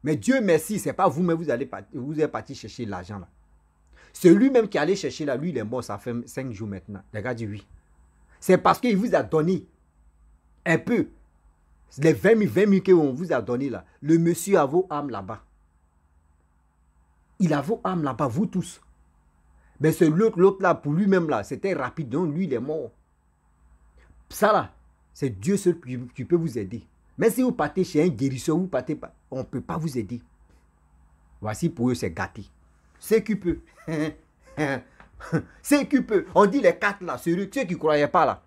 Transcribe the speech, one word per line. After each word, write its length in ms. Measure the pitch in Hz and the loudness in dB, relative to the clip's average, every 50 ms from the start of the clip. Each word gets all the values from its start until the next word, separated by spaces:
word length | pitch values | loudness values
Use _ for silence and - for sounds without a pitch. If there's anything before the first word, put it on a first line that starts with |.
| - | 0
Mais 120 | 147 156 | -2 -2
Dieu 240 | 123 101 233 262 269 | 0 2 2 2 4
merci, 380 | 220 190 165 156 - - 214 196 | 4 4 4 2 2 -2 -6 -4
c'est 140 | - 185 | -4 -4
pas 160 | - - 190 185 | 0 2 2 2
vous, 140 | 123 151 | 2 2
mais 120 | 185 175 165 | 2 2 0
vous 160 | 160 170 147 | 0 0 -2
allez 160 | 123 117 139 | -2 -2 -2
pas, 160 | 135 - 98 98 _ | -8 -8 -14 -14 _
vous 280 | - 139 120 143 156 151 | -12 -10 -8 -6 -2 -2
êtes 100 | 151 - | -2 -2
parti 240 | - 113 107 - 139 | -2 -8 -10 -10 -14
chercher 300 | - - 107 - - 120 | -14 -14 -16 -10 -10 -8
l'argent 340 | 104 101 92 87 87 104 98 | -8 -8 -10 -10 -12 -12 -14
là. 100 | 87 - _ _ _ _ _ _ _ _ _ _ _ _ _ - - _ | -14 -16 _ _ _ _ _ _ _ _ _ _ _ _ _ -20 -20 _
C'est 220 | _ - - 180 165 | _ 4 8 8 8
lui-même 340 | 202 254 269 262 240 220 - | 10 8 6 6 4 2 4
qui 80 | - | 0
allait 200 | 156 147 160 196 | -2 0 0 0
chercher 280 | 196 - 135 - - 156 | -2 -2 -6 -6 -4 -4
là, 120 | 143 131 | -4 -2
lui 140 | 127 151 180 | -2 -4 -4
il 80 | 156 120 | -4 -4
est 60 | 107 | -6
mort, 200 | 107 123 127 113 | -4 -6 -6 -6
ça 120 | - 104 | -8 -10
fait 320 | 101 - 127 117 120 120 - | -8 -8 -8 -8 -8 -8 -10
cinq 240 | - 143 131 131 | -10 -10 -10 -10
jours 160 | 113 95 113 104 | -10 -10 -10 -10
maintenant. 340 | 98 95 - - 101 92 - _ | -10 -12 -12 -14 -16 -16 -16 _
Le 80 | - 107 | -12 -8
gars 140 | 98 127 123 | -6 -6 -6
dit 120 | 117 117 | -6 -8
oui. 200 | 101 104 101 - _ - - _ _ _ _ _ _ _ _ _ _ _ _ | -10 -10 -12 -16 _ -20 -20 _ _ _ _ _ _ _ _ _ _ _ _
C'est 180 | - - 185 180 | 2 2 2 4
parce 220 | - 180 175 - | 4 2 2 2
qu'il 160 | - 247 208 | 2 2 2
vous 180 | 185 214 226 175 | 2 2 2 0
a 80 | 156 | 0
donné 440 | 123 98 - 156 151 175 190 165 - _ _ _ _ _ _ _ _ _ _ _ _ _ _ _ _ _ _ _ _ | 0 2 0 0 2 2 0 -2 -4 _ _ _ _ _ _ _ _ _ _ _ _ _ _ _ _ _ _ _ _
un 120 | 175 165 160 | 0 0 0
peu. 300 | - - 240 202 - - - _ _ _ _ _ _ _ _ _ _ _ _ _ _ _ - 135 | 0 0 0 0 0 -2 -6 _ _ _ _ _ _ _ _ _ _ _ _ _ _ _ -8 2
Les 140 | 143 160 | 4 4
vingt 220 | 151 - - 196 226 | 4 4 4 4 4
mille, 140 | 220 208 165 | 4 4 0
vingt 180 | 104 175 208 | 2 2 4
mille 160 | 208 196 190 | 4 4 4
que 100 | 190 190 | 6 6
on 200 | 185 170 151 139 | 6 6 6 2
vous 200 | 127 143 185 165 | 0 -4 -4 -2
a 80 | 165 127 | -2 -2
donné 300 | 104 123 123 123 139 139 | 0 -2 -4 -2 -2 -4
là. 140 | 113 87 - _ _ _ | -6 -8 -12 _ _ _
Le 180 | - 147 165 165 | 2 2 4 4
monsieur 400 | 165 170 175 165 - 196 196 175 | 4 2 0 -2 0 2 4 4
a 60 | 147 | 4
vos 220 | 131 147 180 185 - | 4 2 0 0 0
âmes 200 | 151 147 147 139 | -4 -6 -4 -6
là-bas. 320 | 113 101 98 92 110 - - _ _ _ _ _ _ _ _ _ _ _ _ _ _ _ _ _ _ _ _ _ _ _ _ _ _ _ _ _ _ _ _ _ _ _ _ _ _ _ | -8 -10 -10 -10 -14 -14 -16 _ _ _ _ _ _ _ _ _ _ _ _ _ _ _ _ _ _ _ _ _ _ _ _ _ _ _ _ _ _ _ _ _ _ _ _ _ _ _
Il 160 | 190 160 156 | 0 0 0
a 60 | 143 | 0
vos 200 | 135 156 156 147 - | 0 -2 -4 -4 -4
âmes 180 | 185 185 180 | -4 -4 -2
là-bas, 240 | 151 139 123 110 151 | -2 -4 -2 -2 -4
vous 200 | 131 110 147 226 | -2 -2 -2 -4
tous. 340 | 269 - 185 - - - - _ _ _ _ _ _ _ _ _ _ _ _ _ _ _ _ _ _ _ - | -2 -2 -6 -6 -6 -12 -20 _ _ _ _ _ _ _ _ _ _ _ _ _ _ _ _ _ _ _ 0
Mais 120 | 143 160 | 0 0
c'est 180 | 156 - 180 156 | 4 4 4 4
l'autre, 280 | 151 170 220 220 220 170 | 4 4 2 2 4 6
l'autre 240 | 180 196 196 190 | 4 4 4 4
là, 120 | 190 180 160 | 2 2 2
pour 180 | - - 143 | 0 -2 -4
lui-même 360 | 147 170 208 196 190 185 170 151 | -2 0 2 4 4 2 2 0
là, 140 | 139 107 | -2 -2
c'était 320 | 101 - 143 135 - 196 180 | -4 -6 -10 -6 -4 -4 -4
rapide. 340 | 143 131 123 - - 156 117 | -4 -4 -6 -6 -8 -8 -4
Donc 260 | 113 151 185 160 143 | -4 -2 -2 -2 -2
lui, 100 | 170 196 | -4 -4
il 80 | 160 | -4
est 80 | 127 113 | -4 -4
mort. 300 | 123 143 156 160 131 110 _ _ _ _ _ _ _ _ _ _ _ _ _ _ _ _ _ _ _ _ _ _ _ _ - - _ _ | -4 -6 -6 -8 -8 -10 _ _ _ _ _ _ _ _ _ _ _ _ _ _ _ _ _ _ _ _ _ _ _ _ -20 -20 _ _
Ça 240 | - - 214 208 | -2 2 2 4
là, 220 | 220 185 101 - _ _ _ _ _ _ _ _ | 4 2 0 -2 _ _ _ _ _ _ _ _
c'est 280 | _ - 147 135 104 92 | _ -6 -6 -6 -6 -4
Dieu 160 | 104 160 202 | -2 -2 -2
seul 240 | 196 - 180 165 170 | 2 2 0 0 0
qui, 180 | - 127 127 123 127 123 _ | -6 -12 -12 -10 -12 -14 _
qui 100 | - 131 | -12 -4
peut 120 | - 170 | -2 0
vous 220 | 170 160 151 110 113 | 0 0 -2 -6 -6
aider. 280 | 104 92 120 113 - _ _ _ _ _ _ - | -8 -8 -10 -14 -14 _ _ _ _ _ _ 0
Mais 120 | - 226 | 0 2
si 120 | 208 226 | 2 2
vous 100 | 254 254 | 0 0
partez 320 | - - 151 143 - 190 185 | 0 -2 -4 -2 0 -2 -4
chez 180 | - - 147 | 0 0 2
un 60 | 160 185 | 2 2
guérisseur, 480 | 139 104 135 135 131 123 - - 156 | 0 0 -4 -4 -4 -4 -4 -2 -2
vous 120 | 165 190 185 | -2 -2 -2
partez 260 | - 127 123 - 151 | -4 -6 -4 -4 -8
pas, 200 | 127 - - _ _ _ _ | -8 -10 -18 _ _ _ _
on 140 | 127 131 123 | -10 -10 -10
peut 160 | - - 131 | -8 -8 -10
pas 160 | 123 - 165 | -8 -8 -8
vous 220 | 165 156 165 127 127 | -6 -6 -4 -4 -6
aider. 240 | 104 92 120 117 - _ _ _ _ _ _ _ _ _ _ _ _ _ _ _ _ _ _ _ _ _ _ _ | -6 -6 -10 -12 -14 _ _ _ _ _ _ _ _ _ _ _ _ _ _ _ _ _ _ _ _ _ _ _
Voici 280 | - 104 107 - 170 165 | -8 -8 -6 -2 -4 -4
pour 220 | 165 - 117 127 | -2 0 0 0
eux, 40 | 123 | 0
c'est 160 | - - 95 | 0 -4 -6
gâté. 340 | 80 - 95 - _ - 101 - _ _ _ _ _ _ _ _ _ _ | -4 -6 -8 -8 _ -16 -18 -18 _ _ _ _ _ _ _ _ _ _
Ceux 200 | - - 208 226 | -2 2 2 2
qui 180 | 214 - 214 | 2 0 -4
peut. 220 | 196 180 175 165 - - _ _ _ - | -2 -2 -4 -4 -4 -8 _ _ _ -10
<laughs> 920 | - 165 151 156 160 156 - _ _ _ _ _ - - - 156 139 139 127 - _ _ _ - _ _ - - - - 160 - - - - | -6 -4 -4 -4 -4 -6 -10 _ _ _ _ _ -16 -6 -4 -4 -2 -2 -6 -8 _ _ _ -20 _ _ -20 -10 -4 -4 -4 -4 -6 -20 -16
Ceux 220 | _ - 285 285 269 | _ 0 2 2 2
qui 160 | - 294 262 | 0 0 0
peut. 260 | - - 220 180 160 - - | 0 2 0 -2 -2 2 4
On 120 | 180 208 | 4 4
dit 140 | 202 226 285 | 6 4 4
les 160 | 220 180 - | 4 2 2
quatre 260 | - - 202 196 - | 2 -2 -2 -2 -4
là, 160 | 185 165 135 - | -8 -8 -8 -4
ceux, 300 | - 175 170 185 202 190 | -2 -2 -2 -2 -2 -4
ceux 120 | - 285 262 | -4 -4 -4
qui 120 | 170 180 | -4 -4
croyaient 320 | 147 147 156 151 147 147 143 | -2 0 0 2 2 2 2
pas 160 | - 175 156 | 2 2 2
là. 180 | 127 98 - _ | 2 0 -4 _